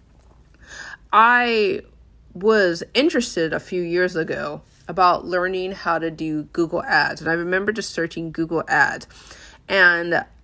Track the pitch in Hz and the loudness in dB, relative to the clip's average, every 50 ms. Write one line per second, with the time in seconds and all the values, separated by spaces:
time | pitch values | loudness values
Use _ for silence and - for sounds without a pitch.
0 | _ _ _ _ - - - - _ _ _ _ - - - - - - - - | _ _ _ _ -20 -20 -20 -20 _ _ _ _ -20 -20 -18 -18 -16 -16 -18 -20
1 | - - - 208 226 240 247 240 247 240 226 220 214 190 196 - - - - - | -6 2 4 6 6 6 6 4 2 2 2 2 2 0 0 -4 -8 -12 -20 -20
2 | - - - - - - - 175 185 220 220 208 196 175 165 170 - - - 220 | -20 -20 -20 -20 -20 -20 -10 -2 2 2 4 4 4 2 2 -2 -6 -4 0 2
3 | 285 339 320 262 240 - - 180 160 160 160 160 - - 185 180 175 170 170 175 | 2 2 2 0 -2 -2 -2 -2 -2 -2 -2 -6 -6 -6 -6 -4 -4 -2 0 0
4 | 180 180 175 160 160 - 175 143 151 147 151 156 - _ _ _ - - 165 190 | 0 0 -2 -4 -4 -4 -6 -6 -6 -8 -10 -12 -16 _ _ _ -16 -4 0 4
5 | 185 180 165 - - 170 175 180 180 185 190 185 185 185 196 185 - 180 165 160 | 4 4 4 2 0 -2 -2 -2 -2 -2 -2 -4 -6 -6 -8 -6 -2 -2 -2 -2
6 | 160 165 160 156 165 156 151 151 151 - - 175 170 160 175 165 - - - 151 | -2 -4 -6 -6 -6 -4 -4 -4 -6 -4 -4 -2 -2 -2 -2 -4 -2 0 2 2
7 | 143 147 151 - 160 156 165 170 170 175 180 190 202 208 214 214 185 - - - | 2 0 -2 -6 -4 -2 -2 -2 -2 -2 -2 -2 0 -2 -4 -4 -6 -8 -6 -6
8 | 165 165 - 165 165 165 151 - 165 160 170 156 - - 147 147 139 - - 170 | -6 -6 -6 -8 -10 -8 -6 -6 -4 -4 -4 -4 -2 0 2 2 2 2 0 -4
9 | - - - - - - - - - - - - _ - 202 196 180 175 175 170 | -12 -16 -20 -20 -20 -20 -20 -20 -20 -20 -20 -16 _ -2 2 6 6 6 6 4
10 | 170 170 165 - - - - - | 0 0 -2 -2 -2 -4 -10 -20